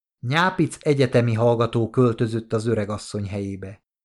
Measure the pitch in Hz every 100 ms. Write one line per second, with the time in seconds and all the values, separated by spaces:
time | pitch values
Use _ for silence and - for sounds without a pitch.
0 | _ _ 120 156 185 180 143 - 156 139
1 | 127 127 117 110 120 117 117 117 113 127
2 | 123 110 117 113 - 113 113 107 101 104
3 | - 107 101 101 98 95 95 - _ _